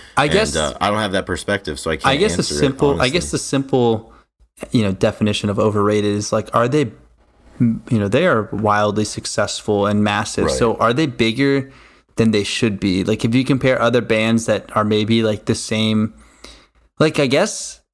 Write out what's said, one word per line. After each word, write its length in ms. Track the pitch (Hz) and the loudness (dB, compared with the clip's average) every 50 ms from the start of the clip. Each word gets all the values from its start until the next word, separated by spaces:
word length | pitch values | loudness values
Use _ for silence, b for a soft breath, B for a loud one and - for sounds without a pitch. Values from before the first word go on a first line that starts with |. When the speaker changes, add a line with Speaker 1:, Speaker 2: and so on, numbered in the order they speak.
| B B B - | B B B -2
Speaker 1:
I 60 | 139 | 0
Speaker 2:
And, 80 | 151 - | 0 2
Speaker 1:
guess 220 | 196 220 - - | 0 0 0 -2
Speaker 2:
uh, 220 | 80 76 73 - - | -2 -2 -2 -4 -2
I 120 | - 101 | -2 -2
don't 80 | 104 107 | 0 0
have 140 | 110 101 92 | -2 -2 -2
that 120 | 95 90 | -4 -2
perspective, 560 | - 90 85 - - 101 101 - - 76 - | -4 -6 -6 -2 -4 -4 -4 -4 -6 -8 -6
so 100 | - 82 | -4 -4
I 60 | 80 | -4
can't 100 | 78 - | -2 0
Speaker 1:
I 100 | 139 135 | -2 0
guess 160 | 143 190 214 170 | 2 0 0 0
the 80 | 180 | -2
Speaker 2:
answer 140 | 147 - 147 | -4 -2 0
it, 40 | 147 | 0
Speaker 1:
simple, 300 | 147 135 131 - - 143 | 0 0 0 2 0 0
I 40 | 143 | 2
Speaker 2:
honestly. 180 | - - 131 143 | 2 0 0 0
Speaker 1:
guess 180 | 175 170 - | -2 -4 -2
the 80 | - 139 | -6 -6
simple, 720 | - - - 135 135 - - 131 120 117 113 107 - b b b b b _ _ _ _ _ - - - - | -4 -2 -2 -2 -2 0 0 2 2 2 2 0 -4 b b b b b _ _ _ _ _ -16 -14 -2 0
you 100 | 127 107 | 0 0
know, 100 | 101 95 | 0 0
definition 560 | - - 110 104 - 110 104 104 - - 104 | 0 0 -2 0 0 -2 -2 -2 -2 -2 -2
of 100 | 101 107 | -2 0
overrated 560 | 104 107 101 104 101 104 107 107 104 104 101 | 0 0 2 2 2 2 2 2 0 0 -2
is, 160 | 104 101 - | -2 -2 -2
like, 240 | - 110 104 - - | -2 -4 -4 0 0
are 140 | 117 117 123 | 0 2 2
they, 240 | 135 151 160 113 - - - _ _ _ _ _ _ _ _ - - - | 2 0 0 -2 -6 -14 -20 _ _ _ _ _ _ _ _ -20 -4 0
m-, 240 | 131 117 110 - - - | 0 0 0 -2 -4 -2
you 80 | 120 110 | 0 0
know, 100 | 104 101 | 0 2
they 180 | 101 131 175 | 2 2 2
are 160 | 185 143 113 104 - - | 2 2 0 0 -2 -6
wildly 540 | 101 107 104 104 104 107 107 101 107 107 | -2 0 2 2 2 2 2 2 0 -2
successful 800 | 104 - - 101 - - - 104 101 - - - - 104 101 101 | -4 -4 -10 -10 -8 -2 -2 -2 -2 -4 -8 -2 0 0 2 2
and 180 | 101 104 104 104 | 2 2 2 2
massive. 400 | 104 104 104 107 - - - 95 80 | 2 0 0 -2 -4 -2 -2 -2 -2
Speaker 2:
Right. 60 | - | 0
Speaker 1:
So 200 | 131 127 113 104 | 0 0 0 0
are 160 | - 107 113 123 | 2 0 0 2
they 140 | 131 160 | 2 0
bigger 680 | 143 123 - 117 113 110 120 139 139 139 139 131 131 B B B B B B B B _ | -2 0 0 0 0 2 0 0 2 2 0 -2 -6 B B B B B B B B _
than 140 | - 113 113 | 2 2 4
they 140 | 107 104 101 | 4 2 0
should 340 | - - - - 113 101 95 | -2 -2 0 0 0 0 0
be? 260 | 101 101 90 92 92 | 0 0 0 0 2
Like, 200 | - 110 104 - | 0 0 0 0
if 100 | 117 113 | 0 0
you 80 | 131 135 | 0 2
compare 380 | - 143 127 131 131 131 120 | 2 0 2 2 2 2 2
other 220 | 113 117 117 123 110 | 2 2 2 2 0
bands 420 | - 117 110 110 113 113 113 113 | 2 0 0 2 2 2 0 2
that 240 | - 107 98 - - - | 0 -2 -2 -2 -2 -2
are 80 | 110 107 | 0 0
maybe, 380 | 107 110 107 107 101 113 113 113 | 2 2 2 2 2 2 2 2
like, 240 | 110 107 98 - | 2 0 -2 -2
the 80 | - 113 | -2 -2
same, 580 | - - - 113 107 110 110 110 107 107 110 - B B B B B B B B B B B B B B B _ _ | -2 -2 -4 -2 -2 0 0 2 0 0 -2 -4 B B B B B B B B B B B B B B B _ _
like, 180 | 151 160 156 - | 0 2 2 2
I 80 | 147 | 0
guess, 540 | 131 123 147 190 214 - - - - - - _ _ | 2 2 2 0 0 -2 -8 -12 -12 -16 -18 _ _